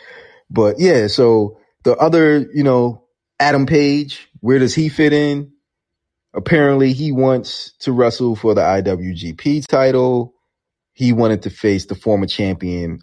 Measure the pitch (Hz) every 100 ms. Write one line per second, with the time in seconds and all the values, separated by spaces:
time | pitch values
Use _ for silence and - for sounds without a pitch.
0 | - - - _ - 113 104 104 180 135
1 | 104 117 120 110 104 - _ _ - 170
2 | 160 165 156 147 147 147 139 123 120 113
3 | _ _ _ - 143 143 135 151 143 143
4 | 143 - - - 113 135 127 160 156 147
5 | 151 147 147 143 143 _ _ _ _ _
6 | _ _ _ - - 160 143 139 135 131
7 | 151 131 131 127 110 - - - - 123
8 | 120 - 123 110 113 101 85 98 95 90
9 | 92 85 82 78 147 147 135 135 135 131
10 | 127 123 123 _ _ _ _ _ _ -
11 | 123 117 113 104 104 - 107 98 - 95
12 | 110 101 95 - 98 87 90 87 85 82